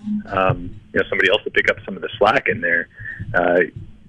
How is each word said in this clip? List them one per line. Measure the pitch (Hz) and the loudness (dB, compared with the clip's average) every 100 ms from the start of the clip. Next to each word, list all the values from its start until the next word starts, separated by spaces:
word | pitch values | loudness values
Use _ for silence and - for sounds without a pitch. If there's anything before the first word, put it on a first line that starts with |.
| - 208 - | -4 -4 -2
um, | 98 95 87 87 - - | 0 2 0 -4 -14 -6
you | 101 | -2
know, | 92 | -2
somebody | 98 92 | 2 4
else | 104 | 2
to | - | 0
pick | 104 104 | 0 0
up | - | 0
some | - 95 | -4 -10
of | |
the | 78 - | -8 2
slack | 104 135 - | 4 4 0
in | - | -2
there. | 85 87 - - - - - | 0 -2 -4 -12 -14 -12 -4
Uh, | 87 87 87 107 - - - | 0 4 4 2 -4 -18 -20